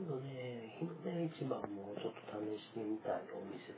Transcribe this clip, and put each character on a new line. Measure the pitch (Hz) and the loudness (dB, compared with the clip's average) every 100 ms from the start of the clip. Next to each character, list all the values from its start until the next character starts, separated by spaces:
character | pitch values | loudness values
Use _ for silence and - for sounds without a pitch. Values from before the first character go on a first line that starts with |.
| 175 | 0
度 | 131 | 0
ね、 | 135 131 123 120 113 - | 0 -2 -2 -2 -4 -2
日 | 170 | -2
の | 165 | 0
出 | - 170 165 - | 0 4 2 2
市 | |
場 | 135 - 104 | 2 2 2
も | 101 101 104 | -2 -2 -2
ち | 113 | -2
ょ | |
っ | - | -2
と | - 107 | -4 0
試 | 107 104 | 0 0
し | - | -2
て | 117 | -2
み | 107 110 | 2 2
た | 104 90 | 4 2
い | - 101 | 2 -4
お | 98 | -4
店 | 95 - | -4 -6